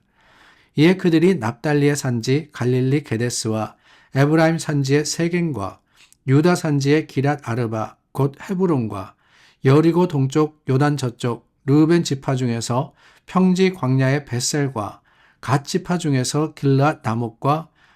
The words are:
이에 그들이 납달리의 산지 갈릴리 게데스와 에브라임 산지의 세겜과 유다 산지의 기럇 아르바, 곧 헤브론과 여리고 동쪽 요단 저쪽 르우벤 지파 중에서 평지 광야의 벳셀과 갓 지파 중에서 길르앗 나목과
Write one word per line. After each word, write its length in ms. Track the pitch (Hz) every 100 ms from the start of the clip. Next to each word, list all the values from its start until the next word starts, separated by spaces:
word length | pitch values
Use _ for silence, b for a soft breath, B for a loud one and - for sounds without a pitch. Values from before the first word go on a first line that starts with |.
| _ b b b b b b -
이에 200 | 156 185
그들이 380 | 180 160 170 185
납달리의 600 | 110 - 156 147 143 143
산지 540 | 135 120 113 135 170
갈릴리 520 | - 120 127 131 147
게데스와 720 | 143 110 120 - 113 110 107 - b b b 135
에브라임 420 | 143 160 160 165
산지의 480 | - 147 135 139 151
세겜과 760 | - 170 175 170 120 98 - _ b b b -
유다 280 | 139 170 175
산지의 500 | 165 143 139 151 151
기럇 420 | - 139 147 -
아르바, 500 | 117 117 110 107 - _
곧 220 | - 139 135 -
헤브론과 640 | 190 190 147 110 101 92 _ b b b b
여리고 440 | 131 143 160 165 180
동쪽 560 | 151 135 156 151 - -
요단 300 | 131 147 147
저쪽 540 | 127 - 127 - - _ -
르우벤 360 | 147 156 170
지파 320 | 170 135 - 131
중에서 600 | 127 117 113 123 160 b b b -
평지 440 | 185 185 180 190
광야의 540 | 185 127 131 131 143 139
벳셀과 760 | 120 127 151 139 123 101 - b b b b
갓 260 | - 139 139
지파 340 | 185 180 175
중에서 560 | 160 135 123 147 156 -
길르앗 460 | 139 135 143 156
나목과 680 | - 117 117 - 135 151 165 b b